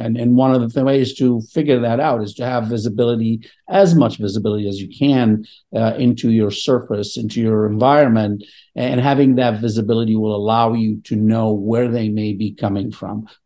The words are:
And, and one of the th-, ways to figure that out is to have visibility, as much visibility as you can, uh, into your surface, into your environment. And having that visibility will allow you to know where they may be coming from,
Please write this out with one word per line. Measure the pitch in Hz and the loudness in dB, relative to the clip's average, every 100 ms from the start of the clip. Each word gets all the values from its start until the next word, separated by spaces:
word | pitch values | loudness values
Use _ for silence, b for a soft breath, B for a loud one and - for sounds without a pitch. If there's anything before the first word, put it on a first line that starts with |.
And, | 117 117 | -4 -2
and | 120 123 | 2 4
one | 131 | 4
of | 127 | 2
the | 117 | 0
th-, | 135 | 0
ways | 135 139 127 | 0 2 0
to | - 127 120 113 | 0 0 0 -4
figure | 165 147 123 | -4 0 0
that | 117 117 | 0 0
out | 151 117 | 0 -2
is | 104 | -4
to | - | -8
have | 123 127 110 | -6 -4 -4
visibility, | 117 110 104 120 117 113 113 B B - | -4 -4 -2 0 0 -2 -4 B B -2
as | 98 101 | 4 6
much | 165 117 - | 6 4 0
visibility | 104 107 107 104 101 | -4 -2 -2 -2 -4
as | 98 | -8
you | 95 - | -10 -2
can, | 139 131 117 107 B B _ | 2 4 2 0 B B _
uh, | 110 113 127 | -2 -2 0
into | 123 117 117 | 0 0 0
your | 113 104 | 2 0
surface, | 101 - 123 - 104 104 120 | -2 -2 -2 -2 -6 -6 -8
into | 110 117 | -6 -2
your | 113 107 107 | 0 0 0
environment. | 107 127 147 139 113 104 101 B B B | 2 4 4 4 2 0 -4 B B B
And | - 127 127 | -6 -4 0
having | 139 139 135 127 | 2 4 4 4
that | 123 107 | 2 0
visibility | 113 107 107 113 113 107 | -2 -2 -2 0 0 0
will | 107 | 0
allow | 104 104 113 117 | -2 0 2 2
you | 117 110 107 | 0 -2 -4
to | - | -4
know | 107 107 113 110 | 0 2 2 0
where | 107 104 117 123 | -2 0 0 0
they | 117 107 | -2 -2
may | 107 107 | -2 -4
be | 98 107 | -4 -6
coming | 104 107 98 104 | -4 -4 -4 -6
from, | - 95 107 110 B | -10 -10 -10 -12 B